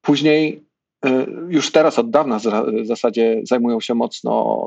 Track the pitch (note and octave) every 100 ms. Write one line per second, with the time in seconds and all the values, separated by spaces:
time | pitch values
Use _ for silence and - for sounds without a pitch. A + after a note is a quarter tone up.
0 | - C#3+ D3+ D3+ D#3 - _ _ _ _
1 | C3+ C3 - - E3+ D#3+ - D#3+ D#3 -
2 | A#2 C#3+ D3+ G#2+ A2 G#2 - A2 A2 A2+
3 | A#2+ A2+ A2+ A2+ G#2+ B2 A#2+ A2+ - A#2
4 | A#2 - A#2+ A2+ A2+ G#2+